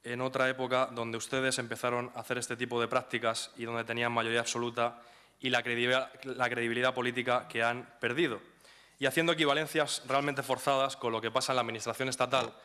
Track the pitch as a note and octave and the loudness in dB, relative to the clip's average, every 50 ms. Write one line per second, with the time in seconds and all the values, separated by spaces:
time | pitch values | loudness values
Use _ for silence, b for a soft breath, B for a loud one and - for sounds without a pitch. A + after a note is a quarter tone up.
0 | - A#2 A#2+ A#2+ B2+ C3 C3 C3 B2+ C3 C3 B2+ C3 A#2+ B2+ B2+ C3 B2 A#2+ A#2 | -6 -6 -4 -2 -2 0 2 2 2 2 2 0 0 2 2 2 2 2 0 -4
1 | A#2 A2+ A2+ A#2 - - C3+ C3 C3 C3 B2+ - B2 A2+ A#2 - - B2 A#2+ A#2+ | -4 -4 -4 -6 -4 -2 -2 0 2 2 0 0 -2 -4 -6 -2 -2 0 0 0
2 | A#2+ B2 - A#2 A2+ - B2 B2 A#2+ - A#2+ A2+ B2 A#2 A#2+ A#2+ A#2 A2+ B2 B2+ | -2 -4 -8 -12 -6 -4 -4 -4 -4 -6 -4 -6 -4 -2 0 0 0 2 0 -2
3 | B2 - - A#2 A2+ A2+ A2+ - - - - - A#2 A#2 A#2 A#2 A2+ A2+ A#2 A#2 | 0 0 -4 0 0 0 0 -2 -6 -10 -10 -8 -6 -4 -4 -4 -4 -2 -2 0
4 | A#2+ A#2+ A#2 A#2 A2+ A2+ A#2 A#2+ A#2 - - A#2+ A#2+ A#2+ A#2 A#2+ A#2 A#2+ A#2 B | 0 2 2 2 0 2 2 0 0 0 -2 -2 -4 -2 0 0 0 0 -2 B
5 | B B B B B B B B - B2+ B2 A#2+ A#2+ B2 A#2+ A#2 A#2+ B2 B2+ C3 | B B B B B B B B -2 2 2 2 2 0 0 0 2 4 2 2
6 | C3 - - - - C3+ B2 B2 B2 A#2+ A#2+ A#2+ A#2 A#2 A#2 A#2+ B2 C3 B2+ B2+ | 0 -2 -10 -12 -10 -8 -2 0 0 0 2 0 0 0 0 2 2 2 2 2
7 | A#2+ B2 A#2+ B2+ A#2+ B2+ B2 B2 B2 - - A#2 A#2 A#2 A#2+ A2+ - - - - | -2 -2 -2 -2 0 2 0 0 0 -2 -2 0 2 2 0 -2 -8 -14 -12 -6
8 | - A#2 B2 D3 E3+ C#3 A2 G2 - - - B B B B B B B B B | -4 -2 0 0 0 0 0 -6 -8 -16 -20 B B B B B B B B B
9 | C3+ C3+ - E3+ E3 E3+ E3+ D#3+ D#3 C#3+ C#3 D3+ D#3 D3 - D#3 D3 C3 - - | 0 2 4 4 4 4 4 4 4 4 4 2 0 0 2 0 2 2 0 -6
10 | - B2 C3 C#3 C#3+ D3 C#3 C3+ C3 - C3 A#2 - C#3+ C#3 C3+ C3 C3+ - - | -2 0 2 2 2 2 -2 -2 0 0 -2 0 2 2 2 4 2 0 -2 -4
11 | - A#2+ A2+ A2+ A2 A2+ A2 C3 - - C3 B2+ A#2 A2+ A2+ A2 - A#2 A2 - | -4 -2 -2 0 -2 0 0 0 0 2 2 0 0 0 -4 -6 -6 -6 -4 -2
12 | C3 C3 B2+ - B2+ B2 C3+ C3 A#2 A2+ - B | -2 -4 0 0 0 2 2 0 0 -2 -8 B